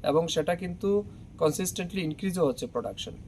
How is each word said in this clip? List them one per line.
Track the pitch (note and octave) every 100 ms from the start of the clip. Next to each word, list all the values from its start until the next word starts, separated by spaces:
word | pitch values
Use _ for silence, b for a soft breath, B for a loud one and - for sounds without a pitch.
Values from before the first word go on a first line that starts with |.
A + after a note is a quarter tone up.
এবং | - D3 E3
সেটা | D#3+ D3+ F3
কিন্তু | F3+ F3 G3 G3+ G#3 B B -
কনসিস্টেন্টলি | D#3+ D3+ F#3 - F3+ F#3+
ইনক্রিজও | D#3+ D3+ G3 F3+ D3+
হচ্ছে | B2 A#2+
প্রোডাকশন। | B2 A2 - - -